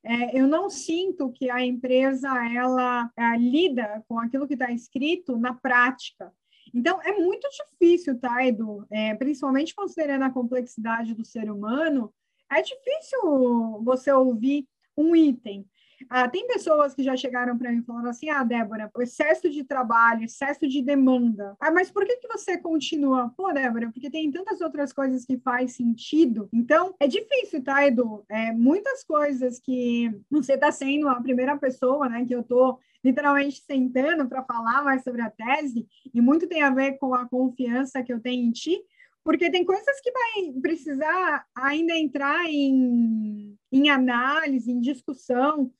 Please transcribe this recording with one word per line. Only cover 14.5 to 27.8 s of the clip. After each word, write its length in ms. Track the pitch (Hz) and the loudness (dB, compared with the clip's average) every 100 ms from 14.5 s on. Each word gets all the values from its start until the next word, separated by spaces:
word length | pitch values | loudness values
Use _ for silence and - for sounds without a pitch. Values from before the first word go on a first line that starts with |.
| 285 269 _ _ | -2 -4 _ _
um 220 | - 311 330 | -2 2 6
item. 500 | 302 247 214 202 196 _ _ _ 269 | 4 2 -6 -14 -16 _ _ _ -6
Ah, 180 | 247 247 | -2 0
tem 180 | 359 480 | -2 -4
pessoas 460 | 480 - 302 285 | -4 2 4 4
que 100 | 277 | 2
já 140 | 262 262 | -2 0
chegaram 400 | 254 247 247 240 | -2 -2 -2 -2
pra 160 | 240 | -2
mim 100 | 240 | -4
falando 260 | 233 233 240 | -4 -8 -8
assim, 200 | 240 311 | -6 -4
"Ah, 160 | 285 | -2
Débora, 460 | 240 240 214 214 214 | 0 0 -2 -6 -10
o 60 | - | -6
excesso 480 | 240 - 302 320 349 | -6 -2 2 2 2
de 160 | 294 | -4
trabalho, 600 | 269 269 240 226 233 226 | -6 -4 2 4 4 4
excesso 440 | 226 - 277 294 294 | -4 -4 -4 -2 -2
de 140 | 269 | -2
demanda." 720 | 254 285 262 254 240 208 202 202 | 2 4 6 4 2 0 -6 -4
"Ah, 120 | 294 | 2
mas 200 | 330 370 | 2 0
por 140 | 403 | -2
que 120 | 392 494 | -2 -2
que 100 | 494 | -4
você 300 | 453 - 349 | -10 -4 -6
continua?" 760 | 349 320 269 311 277 262 240 - | -2 -2 -2 -2 0 0 -2 -4
"Pô, 120 | 381 | -4
Débora, 380 | 285 262 233 233 | -2 -2 -2 -6
porque 200 | 254 269 | -8 -10
tem 200 | 311 311 | -4 -4
tantas 300 | 294 381 370 | -4 -8 -6
outras 320 | 330 294 277 | -6 -4 -6
coisas 320 | - 269 262 | -2 -2 -2
que 140 | 240 254 | -2 -4
faz 380 | 262 247 254 - | 0 0 -2 -2
sentido." 720 | 240 226 - 302 320 220 202 | -2 -2 0 4 4 2 -2
Então, 420 | 226 240 302 370 - | -2 4 4 2 0
é 60 | 285 | 0
difícil, 580 | 381 440 539 453 311 | 0 0 -2 -2 -6
tá, 220 | 254 277 | 0 4